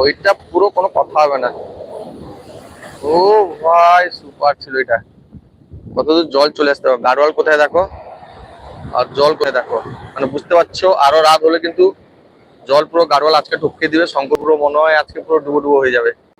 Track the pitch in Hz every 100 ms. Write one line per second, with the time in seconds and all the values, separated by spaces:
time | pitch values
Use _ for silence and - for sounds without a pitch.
0 | 135 143 196 202 - 170 202 185 185 -
1 | - 151 151 139 123 - - - - -
2 | - - - - - - - - - -
3 | 139 170 190 214 190 147 160 170 170 180
4 | 180 - 143 135 147 139 - 131 127 117
5 | - _ _ - - _ _ - - 117
6 | 135 160 160 135 147 147 147 139 135 123
7 | 123 131 147 151 156 151 147 165 190 -
8 | - - - - - - - - - -
9 | 123 131 147 156 143 123 - 117 120 127
10 | - 131 135 139 - 175 160 - 185 190
11 | 175 156 156 156 160 165 170 165 185 -
12 | _ _ _ _ _ _ - 139 151 165
13 | 160 143 151 156 143 165 151 - 156 156
14 | 170 147 139 147 147 151 147 147 156 156
15 | 147 156 151 160 147 147 143 143 131 123
16 | 117 117 _ _